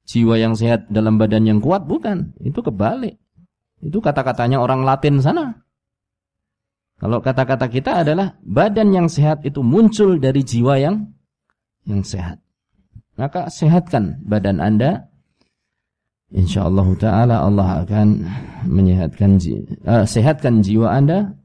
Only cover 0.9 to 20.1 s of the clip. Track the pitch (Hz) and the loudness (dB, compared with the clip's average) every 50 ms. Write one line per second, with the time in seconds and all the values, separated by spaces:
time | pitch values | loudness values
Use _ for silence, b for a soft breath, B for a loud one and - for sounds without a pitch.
0.9 | 104 110 110 113 110 107 107 104 107 110 110 110 107 104 107 135 180 202 165 139 | -2 0 2 2 2 2 2 2 2 2 2 2 2 2 2 0 -2 -2 -2 -4
1.9 | 202 330 330 233 202 165 147 - - - - 123 143 240 233 - 113 190 202 220 | -6 -4 -4 -4 -6 -6 -6 -8 -12 -10 -10 -8 -8 -4 -6 -6 -4 -2 -4 -4
2.9 | 220 269 247 208 - _ _ _ _ _ _ _ _ _ _ _ _ _ - 156 | -4 -4 -8 -10 -12 _ _ _ _ _ _ _ _ _ _ _ _ _ -12 -6
3.9 | 151 208 - 156 143 143 127 131 123 - 120 120 135 135 120 123 131 131 131 135 | -6 -4 -2 -2 -2 -2 -2 -4 -2 -2 0 0 0 0 0 0 0 0 0 0
4.9 | 135 139 - 147 143 139 131 151 - 349 311 254 220 - _ _ _ _ _ _ | 0 0 2 2 2 2 2 2 0 0 -4 -6 -8 -12 _ _ _ _ _ _
5.9 | _ _ _ _ _ _ _ _ _ _ _ _ _ _ _ _ _ _ _ _ | _ _ _ _ _ _ _ _ _ _ _ _ _ _ _ _ _ _ _ _
6.9 | _ _ - 98 117 117 - 131 127 127 131 117 135 117 127 123 117 131 131 - | _ _ -4 -4 -4 -2 -2 -2 -2 -2 0 -2 -2 -2 -2 -4 -4 -4 -4 -2
7.9 | - 180 165 147 151 175 196 185 - - - - 95 131 180 220 202 220 220 202 | -2 0 0 0 0 -2 -2 -4 -6 -10 -12 -4 0 0 0 2 2 2 2 2
8.9 | 190 185 175 165 - - 147 151 156 147 147 156 143 147 131 117 135 202 226 214 | 4 2 2 0 0 2 2 2 0 -2 -4 -8 -6 -2 0 2 4 6 4 4
9.9 | 214 208 208 196 180 165 131 131 131 139 131 120 117 117 120 131 139 135 135 156 | 4 4 2 2 2 2 2 0 2 0 0 0 0 0 2 2 2 2 2 0
10.9 | 196 214 208 - - _ _ _ _ _ _ _ _ _ _ _ _ _ _ - | -2 -4 -6 -8 -14 _ _ _ _ _ _ _ _ _ _ _ _ _ _ -4
11.9 | 104 101 95 - - 98 85 85 82 - _ _ _ _ _ _ _ _ _ _ | -4 -4 -4 -4 -6 -8 -8 -8 -10 -14 _ _ _ _ _ _ _ _ _ _
12.9 | _ - - _ _ - 123 143 - 180 175 170 - - 165 151 170 180 170 - | _ -20 -20 _ _ -8 -8 -6 -6 -6 -8 -8 -6 0 2 2 4 2 2 0
13.9 | - 120 104 82 - - - - 104 107 95 101 101 78 76 104 110 104 117 147 | -2 -2 -2 -2 -6 -10 -6 -4 -2 -2 0 0 -2 0 0 0 0 2 2 0
14.9 | 185 - - - _ _ _ _ _ _ _ _ _ _ _ _ _ _ _ _ | 0 -2 -8 -14 _ _ _ _ _ _ _ _ _ _ _ _ _ _ _ _
15.9 | _ _ _ _ _ _ _ _ - - 92 87 - 107 95 82 92 98 95 92 | _ _ _ _ _ _ _ _ -2 -2 -2 0 0 -2 -2 0 0 2 2 2
16.9 | 92 82 - 113 85 104 117 120 117 110 71 98 104 101 95 92 92 - 87 92 | 0 0 0 0 2 2 2 2 2 2 2 2 2 2 2 0 0 -2 -4 -2
17.9 | 107 107 107 104 104 - 82 85 98 B B B B B B - 65 95 95 92 | 0 2 4 4 2 2 -2 -6 -8 B B B B B B -2 0 2 4 4
18.9 | 90 92 87 76 - - 104 98 98 95 82 80 57 50 - - - - - - | 2 2 0 -4 -4 0 2 4 4 4 2 0 -4 -6 -8 -10 -14 -10 -2 0
19.9 | 113 117 104 110 | 2 2 2 2